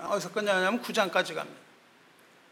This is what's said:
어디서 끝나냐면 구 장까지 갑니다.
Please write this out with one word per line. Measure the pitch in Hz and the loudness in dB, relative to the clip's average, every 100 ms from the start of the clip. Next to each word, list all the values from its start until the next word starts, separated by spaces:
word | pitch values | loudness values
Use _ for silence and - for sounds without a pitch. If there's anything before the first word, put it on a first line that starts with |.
어디서 | 170 202 165 | -2 -2 -2
끝나냐면 | 208 208 185 185 240 | -2 2 4 4 0
구 | 240 | 0
장까지 | 214 190 185 180 | 0 2 0 0
갑니다. | 156 73 - - - - - - - - - - | -6 -8 -14 -20 -20 -20 -20 -20 -20 -20 -20 -20